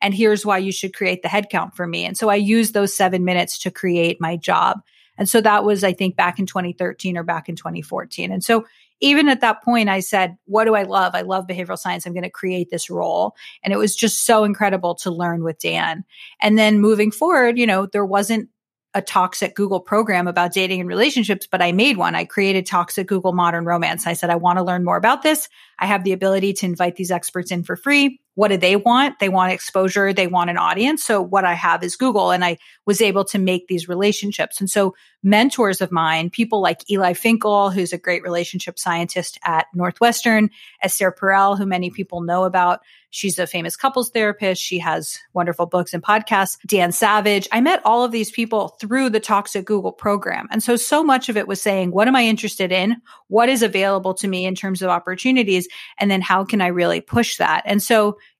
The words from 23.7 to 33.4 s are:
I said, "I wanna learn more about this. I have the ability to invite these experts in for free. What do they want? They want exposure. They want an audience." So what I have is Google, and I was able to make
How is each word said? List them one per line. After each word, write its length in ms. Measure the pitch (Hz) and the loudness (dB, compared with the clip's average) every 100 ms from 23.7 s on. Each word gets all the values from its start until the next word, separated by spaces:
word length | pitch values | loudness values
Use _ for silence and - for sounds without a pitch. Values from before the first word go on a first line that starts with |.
| 175 165 165 - | 0 0 -2 -4
I 60 | |
said, 160 | 170 175 | -4 0
"I 60 | 170 | 0
wanna 280 | 175 180 | 2 2
learn 200 | 180 180 | 2 0
more 120 | 175 175 | 0 2
about 260 | 208 262 | 2 2
this. 260 | 311 302 - _ - - | 2 0 -4 _ -20 -6
I 80 | 190 | -2
have 160 | 202 | 0
the 100 | 185 | 0
ability 420 | 185 196 196 196 | 0 0 2 0
to 120 | 196 185 | -2 -4
invite 300 | 170 180 175 | -2 -2 -2
these 140 | 180 | -4
experts 400 | 175 - 185 180 | -4 -4 -8 -6
in 100 | 180 | -6
for 140 | 175 180 | -6 -6
free. 440 | - 285 277 262 _ - | 0 2 2 -2 _ 0
What 120 | 202 | 2
do 80 | 196 | 4
they 200 | 180 202 | 2 4
want? 420 | 202 240 277 - | 4 4 2 0
They 100 | 196 | -2
want 240 | 185 185 | 2 0
exposure. 600 | 185 - 190 190 202 196 | -2 -4 0 0 2 0
They 160 | 196 180 | 2 0
want 220 | 175 175 | 0 0
an 80 | 175 | 0
audience." 440 | 170 175 247 311 | 0 0 0 -2
So 180 | - 214 | 0 0
what 240 | 180 196 | 2 0
I 100 | 185 | 2
have 280 | 170 180 170 | 0 0 0
is 140 | 175 - | -2 -2
Google, 340 | 254 214 180 | 0 2 2
and 140 | 180 | 2
I 140 | 175 170 - - - | 0 -4 -10 -10 -2
was 140 | 202 | 0
able 240 | 214 196 196 | 2 0 0
to 120 | |
make 280 | 202 | 0